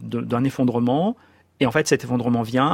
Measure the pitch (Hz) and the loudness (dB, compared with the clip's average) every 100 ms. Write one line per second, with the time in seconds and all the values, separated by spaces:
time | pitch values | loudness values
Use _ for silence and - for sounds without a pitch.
0 | 113 117 117 120 135 131 123 120 120 135 | -8 -8 -4 -2 -2 0 0 2 0 0
1 | 185 247 _ _ _ _ 127 156 151 139 | 0 -4 _ _ _ _ 0 2 2 0
2 | 120 123 120 120 113 127 143 | 0 -2 0 0 0 0 2